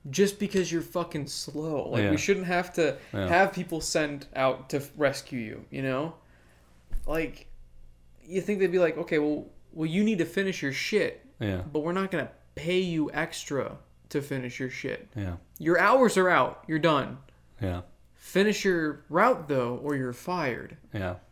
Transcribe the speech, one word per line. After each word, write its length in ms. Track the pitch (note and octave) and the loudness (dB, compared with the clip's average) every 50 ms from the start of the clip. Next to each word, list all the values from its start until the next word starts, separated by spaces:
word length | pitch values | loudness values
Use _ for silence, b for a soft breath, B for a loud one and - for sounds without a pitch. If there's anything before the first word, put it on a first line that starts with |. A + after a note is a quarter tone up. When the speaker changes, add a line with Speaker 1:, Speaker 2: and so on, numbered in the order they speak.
| - C#3 | -10 -4
Speaker 1:
just 300 | C3 E3 G3+ G3 G3+ - | 2 4 4 4 4 -2
because 320 | G#3 - - F#3+ F3+ - | -4 0 0 0 0 2
you're 100 | E3+ E3 | -2 -4
fucking 460 | D#3+ - - F3+ E3+ E3+ - D#3 C#3 | -4 -2 -4 -4 -4 -2 -6 -8 -6
slow. 640 | C#3 - - - - C3 C#3+ D#3 D#3+ D3+ C3 - - | -6 -8 -8 -10 -8 -8 -6 -4 -2 -2 -2 -2 0
Like, 140 | A#2+ A#2 G#2 | 0 2 4
Speaker 2:
Yeah. 80 | G2+ | 4
Speaker 1:
we 60 | - | 4
shouldn't 280 | - - - G3 F#3+ F#3 | 2 4 2 2 2 2
have 240 | F3 F3+ F3 F3+ F3 - | 0 0 0 0 0 0
to 220 | - E3 C#3+ - B B B B | 2 2 2 0 B B B B
Speaker 2:
Yeah. 140 | G2+ F#2+ | -2 0
Speaker 1:
have 240 | F3+ E3+ F3+ G3 F#3+ | 4 4 4 4 4
people 300 | - F3+ F3 - E3+ D#3+ | 2 -6 -6 -4 -6 -6
sent 460 | - - - E3 D3+ D3 C#3+ C#3 C#3 - - | -4 -2 0 0 0 0 -4 -10 -12 -8 -2
out 340 | - C3 C3 B2+ - - - | 0 2 2 0 0 -6 -6
to 80 | - | -4
f-, 140 | C#3 C#3 - - | -4 -4 -6 -4
rescue 440 | - D3 C3+ C3+ - - - C#3+ B2 | 0 0 0 0 -2 -10 -8 -8 -8
you, 260 | A2+ G#2+ - - - - | -8 -8 -10 -12 -14 -10
you 120 | C#3+ C#3 | -8 -6
know? 320 | C3+ C3 C3 C3 D3+ E3 - b b b b b b b b b b b b b b b - - - | -4 -2 -2 -2 -4 -6 -8 b b b b b b b b b b b b b b b -4 -2 -2
Like, 420 | - D3+ D#3+ E3 D#3 - - - - - - - - - - - - - _ - - - - - | 0 -2 -2 -2 -4 -8 -14 -18 -18 -18 -18 -20 -20 -20 -20 -20 -20 -20 _ -20 -20 -20 -20 -16
you 160 | - F3+ F#3+ | -4 -4 -4
think 180 | F3 - G#3 F#3+ | -2 -2 0 2
they'd 120 | F#3+ F3 | 2 2
be 80 | F3 F#3 | 4 4
like, 180 | F3 D#3+ D#3+ | 4 4 2
"Okay, 220 | D3+ E3+ - E3+ D3+ | -2 -4 0 2 2
well, 280 | D3 D3+ D3 D3 - - - - - - - | 2 2 0 -2 -4 -12 -18 -20 -20 -16 -6
well, 120 | D#3+ D#3+ | -4 -4
you 180 | D#3+ D#3+ G3 G#3+ | 0 2 2 4
need 120 | A3 A3 E3+ | 4 4 2
to 60 | E3 | 0
finish 360 | - - G3 G3 G3 F3+ - | 0 0 -2 -2 -2 -2 -2
your 100 | - C#3 | -4 -4
shit, 540 | C3 - - - A3 G3+ D#3+ - - - - - - - | -4 -4 -4 0 2 2 2 2 -2 -8 -20 -20 -10 -4
Speaker 2:
Yeah. 220 | A#2 G2+ F#2+ F2+ F2+ D3+ | -2 -2 -2 -2 -4 -2
Speaker 1:
but 100 | C#3+ D#3 | -4 -2
we're 100 | D3 E3+ | -2 0
not 180 | F3 F#3+ F#3+ F#3+ | -2 -2 -2 0
gonna 220 | F#3 D#3+ B2+ - - _ - _ _ | -2 -2 -4 -4 -10 _ -20 _ _
pay 240 | - D3 E3+ F3+ F#3 | -8 -2 0 2 2
you 320 | F#3+ F3 E3+ D#3+ D3+ - | 2 2 0 0 0 0
extra 680 | - D3 E3 E3 - - - - D3 C3 G#2+ - - - - _ - _ _ _ | 0 -4 -4 -4 -6 -12 -8 -4 -2 -2 -2 -4 -8 -12 -18 _ -20 _ _ _
to 120 | - D3 | -4 -4
finish 380 | C3+ C#3 D3+ C3 B2+ B2 A#2+ - | -2 -2 -6 -6 -6 -6 -6 -6
your 80 | C3+ B2+ | -6 -6
shit. 400 | B2+ - - C3 G#2+ - - - - | -6 -8 -6 -6 -6 -8 -10 -12 -8
Speaker 2:
Yeah. 200 | A2+ G2+ F#2 F2 F2+ - _ _ - | -6 -4 -4 -6 -8 -12 _ _ -4
Speaker 1:
Your 180 | D#3 D#3+ F3 | 0 2 4
hours 380 | E3 F3+ G#3 A#3+ C4+ B3+ G#3 - | 6 6 6 6 6 6 6 6
are 120 | F#3+ F#3 F3+ | 4 4 6
out. 340 | E3+ C#3+ B2 B2 - - - | 6 4 4 2 -2 -10 -8
You're 120 | - D#3+ D#3 | -4 -2 2
done. 380 | D#3 E3 D3+ C#3 B2 - B2 - - - - _ - - - - | 4 4 4 4 0 -2 -8 -14 -16 -20 -20 _ -20 -20 -8 -4
Speaker 2:
Yeah. 200 | F#2+ F#2 F2 F2 F2+ - - _ - _ _ | -4 -2 -2 -4 -8 -12 -20 _ -20 _ _
Speaker 1:
Finish 480 | _ - - - F#3 G3+ A3 G3+ - - | _ -20 -2 2 2 4 4 2 2 2
your 380 | G3 F3+ E3+ D#3 D3+ C#3+ - - - | 2 2 2 0 -2 -4 -6 -10 -2
route, 380 | D3 F3 G#3+ B3+ B3+ - D#3+ C#3+ | 2 4 4 4 4 2 0 0
though, 260 | C#3+ C3 A#2+ A#2+ B2 A#2+ C3 | 0 2 2 0 -2 -4 -4
or 120 | C#3+ D3 | -2 -2
you're 180 | C3+ C3 B2 B2 | -2 -2 -4 -6
fired." 640 | - - F3+ F3+ F3+ D#3 C3 A2+ - - - - - - - - | -8 -6 -4 -2 -2 -2 -2 -4 -4 -8 -12 -16 -18 -16 -10 -6
Speaker 2:
Yeah. 220 | G#2 F#2+ F2+ F2+ F#2 - _ | -4 -4 -4 -6 -8 -14 _